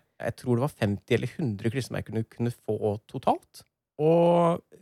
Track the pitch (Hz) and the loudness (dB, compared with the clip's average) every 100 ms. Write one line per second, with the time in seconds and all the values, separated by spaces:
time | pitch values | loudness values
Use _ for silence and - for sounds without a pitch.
0 | _ - - - 127 117 139 - 107 101 | _ -10 -10 -6 -2 0 0 -2 -2 -2
1 | - 117 127 - 147 101 113 135 123 101 | 0 -2 -2 -4 -4 -2 -4 -4 -6 -8
2 | 101 107 113 - 120 117 - 107 110 104 | -6 -6 -6 -4 -6 -4 -6 -2 -2 -2
3 | _ 135 196 320 _ - - _ _ - | _ -4 0 -2 _ -20 -20 _ _ -2
4 | 151 170 170 175 170 175 - - | 2 4 4 4 2 0 -6 -14